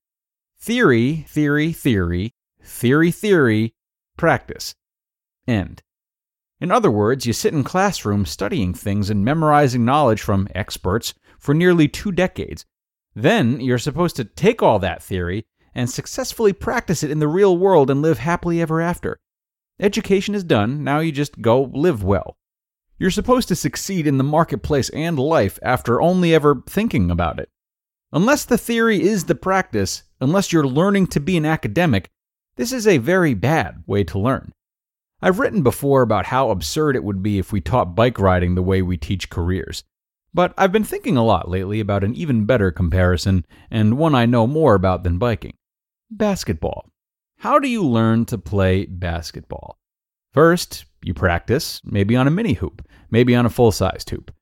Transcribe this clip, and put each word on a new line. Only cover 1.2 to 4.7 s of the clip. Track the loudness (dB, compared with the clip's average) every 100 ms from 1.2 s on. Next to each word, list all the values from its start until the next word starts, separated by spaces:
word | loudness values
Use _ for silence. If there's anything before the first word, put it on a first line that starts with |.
| -6
theory, | -2 0 0 -2
theory, | -2 0 2 0 -2 -4 -10 _ _
theory, | -20 -2 2 4 2
theory, | 0 2 4 4 2 0 -6 _ _ _ -2
practice. | 0 0 -2 -14 -14